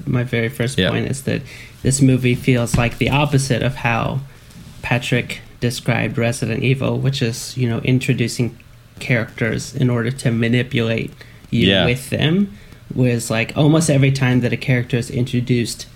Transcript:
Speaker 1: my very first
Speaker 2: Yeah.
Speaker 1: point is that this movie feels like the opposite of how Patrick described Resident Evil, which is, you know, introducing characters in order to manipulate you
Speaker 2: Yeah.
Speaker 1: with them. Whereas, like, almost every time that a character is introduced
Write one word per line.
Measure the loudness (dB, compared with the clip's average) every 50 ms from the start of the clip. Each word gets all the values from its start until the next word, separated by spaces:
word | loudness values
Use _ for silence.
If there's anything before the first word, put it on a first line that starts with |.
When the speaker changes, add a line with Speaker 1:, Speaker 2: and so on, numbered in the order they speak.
| -2
Speaker 1:
my | -2 -2 -2 0
very | 0 -2 -2 -2 -2
first | -2 -2 -4 -2 0 0
Speaker 2:
Yeah. | 0 0
Speaker 1:
point | 0 0 -2 -2
is | -4 -6 -4
that | -4 -4 -4 -4 -8 -16 -18 -20 -20 -12 -4 -2
this | 0 2 4
movie | 4 4 4 4 2 2 0
feels | 0 2 2 2 2 2 0 0
like | 0 0 0 0 0
the | 0 2
opposite | 2 2 2 2 2 0 2 2 0 0 0
of | -2 -2
how | -2 -2 0 0 0 0 -2 -4 -4 -6 -10 -14 -20 -20 -20 -20 -20 -20 -20 -16 -10 -4
Patrick | -2 -2 -2 0 0 0 0 0 -2 -8 -14 -14 -18 -10 -6
described | -4 -4 -4 -4 -2 -2 0 0 0 -2 -2
Resident | 0 0 0 -2 -2 -4 -4 -2 0 0
Evil, | 0 0 2 0 -2 -2 0
which | 0 0 0 0
is, | -2 -2 -2 -4 -8 -8 -4
you | -2 -2 0
know, | 0 0
introducing | 0 2 2 2 2 2 0 0 0 -2 -2 -2 -2 -4 -4 -8 -18 -20 -20 -20 -20 -20 -16 -8
characters | -4 -2 -2 -2 -2 -4 -4 -4 -2 -2 -2 -4 -6 -6 -4
in | 0 0 0
order | 0 0 -2 -2
to | -4 -2 -2 -2
manipulate | 0 0 2 2 2 2 0 0 -2 -2 0 0 -2 -2 -4 -6 -10 -14 -20 -20 -20 -20 -8 -2
you | 0 2 4 4
Speaker 2:
Yeah. | 4 4 4
Speaker 1:
with | 2 2 0 -2 -4
them. | -2 0 2 2 2 2 0 0 -4 -10 -20 -20 -20 -18 -14 -6 -2
Whereas, | 0 2 2 2 0 -2 -2
like, | -2 -2 -2 -2 0
almost | 2 4 6 6 4 4 4
every | 4 4 4 4 2
time | 2 2 2 4 2
that | 2 0 -2
a |
character | -2 0 0 0 0 0 0 -2
is | -2 -2 -2
introduced | -2 -2 -2 -2 -2 -2 0 0 0 0 0 -2 -6 -10 -12 -16 -20